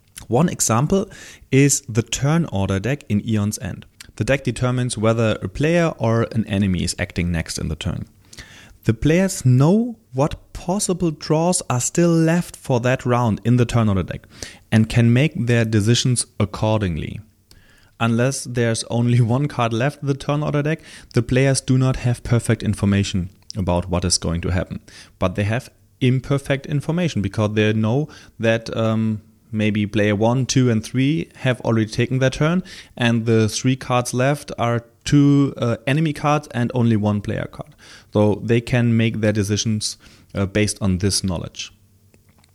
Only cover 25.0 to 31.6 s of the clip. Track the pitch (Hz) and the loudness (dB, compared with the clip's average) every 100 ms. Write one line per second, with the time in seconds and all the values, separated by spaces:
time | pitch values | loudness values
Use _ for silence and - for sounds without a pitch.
25 | - - 92 90 101 117 - _ _ _ | -20 -4 -2 0 -2 -4 -6 _ _ _
26 | 127 127 - 139 - 135 - 147 - 165 | 0 0 0 -2 -2 -4 -2 -4 -2 -2
27 | 175 107 98 95 107 107 107 110 107 127 | -2 -2 -2 0 0 2 2 2 0 0
28 | 151 - - - 113 113 117 - 113 110 | -2 -8 -20 -4 0 0 -2 -2 0 0
29 | 110 107 - _ _ 110 107 104 101 107 | 0 -4 -8 _ _ -2 0 0 0 0
30 | 104 104 113 123 123 135 123 110 - 123 | 2 2 2 0 0 2 2 0 -2 -2
31 | 135 165 - - 135 127 | 0 0 -4 -4 -4 -2